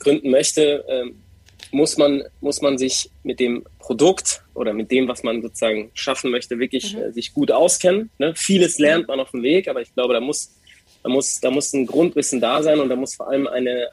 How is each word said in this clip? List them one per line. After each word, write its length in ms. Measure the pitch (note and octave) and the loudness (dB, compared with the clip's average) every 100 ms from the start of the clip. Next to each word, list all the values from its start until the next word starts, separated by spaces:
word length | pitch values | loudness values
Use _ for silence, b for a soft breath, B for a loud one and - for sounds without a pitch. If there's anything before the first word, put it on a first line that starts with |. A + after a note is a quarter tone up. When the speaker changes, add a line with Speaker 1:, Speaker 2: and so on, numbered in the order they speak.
Speaker 1:
gründen 300 | - D3+ C#3+ | 2 2 4
möchte, 540 | C3 D#3 - D3+ D3 - | 2 2 2 2 2 -2
ähm, 280 | C3 B2 - _ _ _ _ - | -6 -6 -12 _ _ _ _ -6
muss 260 | C3+ D#3 - | 0 2 4
man, 260 | D3 C#3 - - | 2 2 -4 -8
muss 200 | C#3+ - | -6 -2
man 160 | D3 C3+ | 0 0
sich 320 | C3 - - - | -2 -2 -6 -10
mit 160 | C3+ B2 | -10 -2
dem 240 | B2 A#2+ - - | -2 -2 -8 -16
Produkt 640 | - A#2 D#3+ F#3 - - _ | -8 2 4 4 -2 -8 _
oder 180 | - A2+ | -6 -4
mit 180 | G#2+ G#2+ | -4 0
dem, 160 | B2+ B2+ | 0 0
was 140 | B2 | -2
man 200 | B2 A2+ | -4 -4
sozusagen 480 | A2+ - A2+ G#2+ G#2+ | -6 -4 -2 -2 -6
schaffen 360 | - - C3 C3 | -8 -6 -4 -2
möchte, 280 | A#2+ - A#2+ | -4 -4 -4
wirklich, 360 | A#2+ C3 G3+ | -4 -4 -6
Speaker 2:
Mhm. 80 | - | -8
Speaker 1:
äh, 100 | - | -8
sich 200 | A#2 - | -8 -8
gut 180 | - C#3 | -2 2
auskennen, 600 | A#2+ E3+ - F#3 G3 A3 - | 4 4 4 2 2 -2 -2
ne? 140 | D3 D#3+ | -2 -2
Vieles 420 | - G3 E3+ - | 2 4 4 4
lernt 300 | D3 E3 E3 | 4 4 0
man 100 | C3+ | -4
auf 100 | C3 | -4
dem 100 | B2+ | -2
Weg, 260 | B2 F3 F#3+ | 2 2 0
aber 120 | C3 | -4
ich 120 | A#2 | -4
glaube, 200 | - B2 | -2 0
da 60 | A#2 | 0
muss, 300 | C3 D3+ - _ b b _ _ | 0 -6 -8 _ b b _ _
da 40 | - | -2
muss, 300 | C3 C3+ - | 0 0 -2
da 100 | C3 | 0
muss 220 | C3+ - | 0 0
ein 140 | C#3+ A#2+ | -2 0
Grundwissen 540 | B2+ E3+ D3 C3 B2+ | 2 2 2 -2 -2
da 220 | A2+ C#3+ | 0 2
sein 180 | D#3 D3+ | 2 2
und 80 | C3+ | 2
da 80 | B2+ | -2
muss 180 | C3+ | -4
vor 140 | - - | -8 -4
allem 180 | C#3 C3+ | -2 -2
eine, 420 | B2 B2+ B2 A#2+ | -2 -2 -2 -6